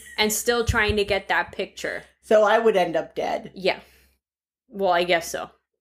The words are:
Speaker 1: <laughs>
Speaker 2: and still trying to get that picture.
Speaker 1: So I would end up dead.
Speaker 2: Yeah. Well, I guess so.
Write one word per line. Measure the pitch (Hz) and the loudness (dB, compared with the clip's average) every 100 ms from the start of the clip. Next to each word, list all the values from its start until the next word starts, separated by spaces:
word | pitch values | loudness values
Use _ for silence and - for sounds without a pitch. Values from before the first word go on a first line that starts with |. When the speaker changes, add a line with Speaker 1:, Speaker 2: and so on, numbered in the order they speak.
| - | -12
Speaker 1:
<laughs> | - | -2
Speaker 2:
and | 214 | -2
still | 214 - 240 | 0 0 0
trying | 233 233 208 208 | 0 0 0 0
to | |
get | 202 196 - | 0 -2 -2
that | 175 226 | -2 -2
picture. | - 185 - - - - _ | -8 -10 -8 -10 -10 -14 _
Speaker 1:
So | - 214 | 2 4
I | 202 220 | 6 4
would | 226 185 | 4 4
end | 170 160 | 2 -2
up | 156 | -4
dead. | - 156 - - | -6 -4 -4 -8
Speaker 2:
Yeah. | - 180 - - _ _ _ _ _ _ _ _ | -4 -4 -4 -10 _ _ _ _ _ _ _ _
Well, | 202 196 | -4 0
I | 175 | 2
guess | 175 170 160 | 2 0 -2
so. | - - _ _ _ | -10 -10 _ _ _